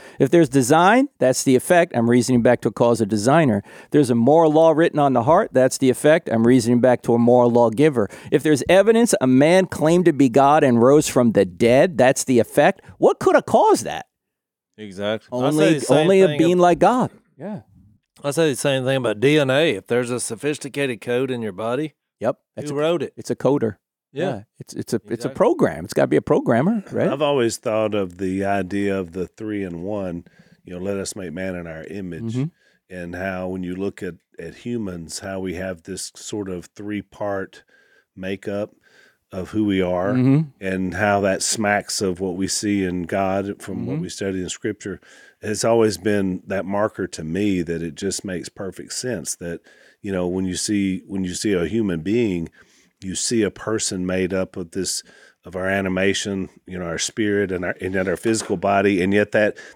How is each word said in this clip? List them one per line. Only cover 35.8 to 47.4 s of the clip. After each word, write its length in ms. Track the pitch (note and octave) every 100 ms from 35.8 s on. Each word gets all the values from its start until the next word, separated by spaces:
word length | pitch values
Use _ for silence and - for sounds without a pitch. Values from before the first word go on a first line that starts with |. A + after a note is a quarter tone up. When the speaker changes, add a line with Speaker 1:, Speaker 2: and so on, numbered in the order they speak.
Speaker 3:
this 280 | F2+ F#2 - -
sort 340 | - G#2+ F#2+
of 160 | F2+ E2 -
three-part 880 | G#2 G#2 - - G#2 G2 F#2+ - _ _ _ _ _ G2
makeup 600 | F#2 G2 - G2+ G#2+ _ _ _ _ _ _
of 200 | F#2+ F2+
who 120 | G#2+
we 160 | G#2 F#2+
are 300 | F2+ F2+ F#2+
Speaker 1:
Mm-hmm. 360 | B2+ B2+ C#3+ D3+ -
Speaker 3:
and 360 | F#2+ F#2+ F#2 F2
how 260 | G#2 G2+
that 220 | G2 F#2+
smacks 580 | - - G#2 G#2 - -
of 180 | G2 F2+
what 160 | F#2+ F2
we 120 | F#2+
see 360 | - G#2 G2+
in 200 | F#2 F2+
God 580 | E2 G2 G2 G2 G2 -
from 240 | - F#2 A#2
what 80 |
Speaker 1:
Mm-hmm. 80 | D3
Speaker 3:
we 80 | F3
study 320 | - G2 F#2+
in 80 | F2
Scripture. 500 | - A2 G2+ G#2 F2 - - - _
It's 220 | G#2 G#2
always 340 | A2+ A#2 A2 F2
been 420 | G#2 G#2 F#2+ F2+ -
that 180 | G2 F2+
marker 400 | G2+ G#2+ - F2+
to 180 | -
me 380 | D#2+ F2